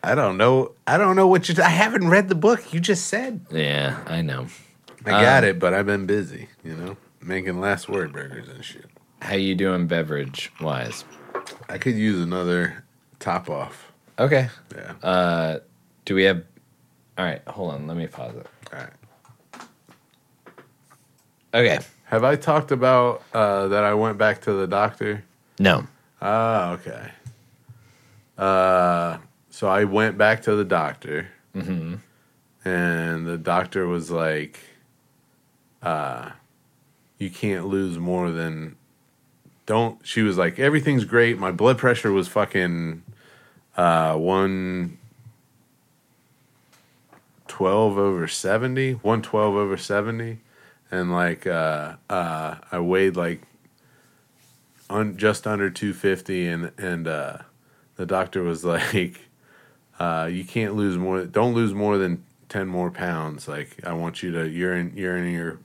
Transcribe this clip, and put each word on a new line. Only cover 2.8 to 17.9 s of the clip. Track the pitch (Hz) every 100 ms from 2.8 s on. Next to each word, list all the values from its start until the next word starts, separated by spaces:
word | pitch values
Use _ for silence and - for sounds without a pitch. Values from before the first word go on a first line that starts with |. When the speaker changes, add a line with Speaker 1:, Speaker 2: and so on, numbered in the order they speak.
Speaker 1:
just | 175 185 -
said. | 208 262 220 -
Speaker 2:
Yeah, | 80 76 73 67 67 -
I | 82
know. | 80 65 65 - - _ - - 104
Speaker 1:
I |
got | 104 120 135
Speaker 2:
Um, | 110
Speaker 1:
it, | 90
but | 90
I've | 95 101
been | 101 95
busy, | 104 85 69 - _
you | 82
know, | 80 90 101 _ _
making | 85 95 92 90
last | 98 95 -
word | 98 80
burgers | 71 71 62 62
and | 65
shit. | - - - _ _ _
Speaker 2:
How | -
you | 98 95
doing | 92 95 90 85
beverage-wise? | 85 78 73 69 67 - - 78 69 58 - - - - - - - -
Speaker 1:
I | 87
could | 131
use | 110 107 95
another | 85 90 90 87 85 - - _ _ _
top | - 87 87
off. | 73 - - - _ _ -
Speaker 2:
Okay. | 131 139 127 - _
Speaker 1:
Yeah. | - - 82 -
Speaker 2:
Uh, | 92 87 85 80 78 - _ _ _ -
do |
we | 95
have, | 95 90 - _ _ _ _ _ _ -
all |
right, | 90 76 -
hold | - 90
on. | 71
Let | 76